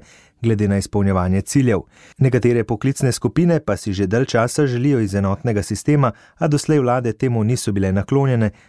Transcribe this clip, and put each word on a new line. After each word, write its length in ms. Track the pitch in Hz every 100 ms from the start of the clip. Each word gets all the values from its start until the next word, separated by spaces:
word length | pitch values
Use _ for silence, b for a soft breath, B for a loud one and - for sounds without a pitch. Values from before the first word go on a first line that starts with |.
| B B B B
glede 260 | 117 107 104
na 100 | 98
izpolnjevanje 640 | - 104 98 92 90 95
ciljev. 400 | - 143 127 95 - B B B
Nekatere 460 | 131 123 123 120
poklicne 480 | 107 113 135 - 127
skupine 480 | - 117 - 175 165
pa 160 | - 98
si 160 | -
že 140 | 95 95
dalj 180 | 113
časa 420 | 135 117 123 - 143
želijo 340 | 120 143 135
iz 140 | 104
enotnega 480 | 101 98 98 120 104
sistema, 500 | 98 104 - 147 127 B B B
a 120 | 165
doslej 320 | 147 - 151
vlade 320 | 123 123 120
temu 320 | 110 131 117
niso 280 | 107 123 -
bile 200 | 98 95
naklonjene, 580 | 98 95 139 139 120 107 b